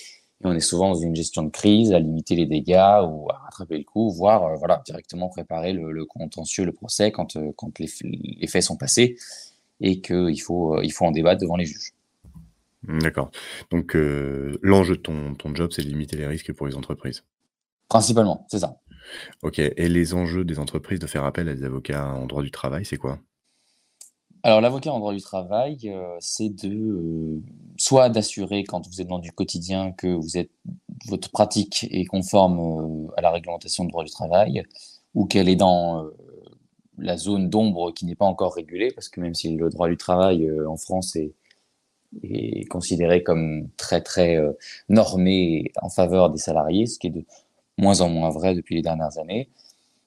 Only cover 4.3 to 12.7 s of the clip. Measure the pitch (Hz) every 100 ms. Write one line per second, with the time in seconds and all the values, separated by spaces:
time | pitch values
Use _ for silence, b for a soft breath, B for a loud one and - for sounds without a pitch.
4.3 | 110 82 78 85 82 - - - 90 90
5.3 | 85 80 82 87 95 80 80 78 - 80
6.3 | 80 78 - 87 - - - 104 104 85
7.3 | 78 76 - - - 80 - - - -
8.3 | - - - - - 139 - 123 123 B
9.3 | B B B B - 95 92 - 90 87
10.3 | 73 - 87 80 78 87 - 87 82 80
11.3 | 98 87 87 82 - - - _ _ -
12.3 | - - _ _